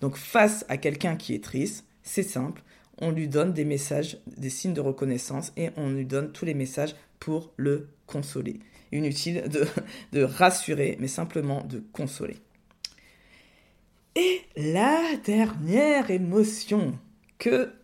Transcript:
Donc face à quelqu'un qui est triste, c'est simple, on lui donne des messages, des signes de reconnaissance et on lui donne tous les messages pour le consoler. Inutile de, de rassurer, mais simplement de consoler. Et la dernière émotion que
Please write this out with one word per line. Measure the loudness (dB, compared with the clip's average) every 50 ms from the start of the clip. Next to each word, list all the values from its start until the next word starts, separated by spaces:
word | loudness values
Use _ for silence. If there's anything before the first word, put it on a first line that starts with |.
Donc | -4 -2 -2
face | -4 -8 2 6 6 6 6 6 2 -4 -4
à | -4
quelqu'un | -2 0 -2 0 0 0 -2 -2
qui | -2 -4 -6 -6
est | -6 -6
triste, | -6 -4 -2 -2 -2 -4 -8 -14 _ _ _ _
c'est | -4 -2 -2 -2
simple, | -2 -2 -4 -4 -4 -6 -10 -16 _ -20 _ _ _ _ -6
on | -2 -2
lui | 0 0 -2
donne | 0 2 2 2 2 2
des | 0 0
messages, | 0 0 -2 -2 -2 -2 -2 -2 -4 -6 -12 -16 -18 -12
des | -8 -8 -6
signes | -6 -4 -4 -2 -2
de | 0
reconnaissance | 0 -2 -2 -2 -2 -2 -2 -2 -4 -6 -6 -6 -6 -8 -6
et | -4 -4 -4 -4
on | -4 -4 -2
lui | -2 -2 -2
donne | -2 -2 -2 -2 -4
tous | -6 -6 -4
les | -2 -2
messages | -2 -2 -2 -2 -2 -4 -4 -4 -10 -18 _ _ _
pour | -6 -4 -4 -4 -4 -6 -8
le | -2 0 0 0 0 -2 -8 -16 _ _
consoler. | -8 -8 -6 -6 -6 -6 -6 -6 -6 -8 -10 -12 -18 -20 -20 -12 _ -4
Inutile | -2 -2 -2 -2 -2 -2 -2 -2 -2 -2 -2
de, | 0 2 0 2 0 -4 -6 -6 -10 -16 -14 -4 2
de | 2 2
rassurer, | 2 4 6 6 6 6 4 0 -2 -2 0 0 0 -2 -2
mais | -4 -6
simplement | -4 -4 -6 -4 -4 -2 -2 -2 -2 -4 -4
de | -6 -8 -10 -10 -12 -10
consoler. | -8 -8 -8 -6 -8 -8 -10 -10 -12 -18 _ _ _ _ _ _ _ -16 -16 -16 _ _ _ _ _ _ _ -20 -20 -20 _ _ _ _ _ _ _ _ _ _ _ _ _ _
Et | 2 2 4 2 0 -2 -8 -8
la | -4 -2 0 2 4 4 4 4 4 2 2 0 -2 0
dernière | 2 4 4 4 4 2 -2 -2 2 4 4 6 6 6 4 2 2
émotion | 0 0 0 2 4 4 4 4 2 -4 -4 0 0 2 2 0 -2 -6 -10 -18 -20 _ _ _ _ _
que | 0 2 4 4 2 0 -4 -12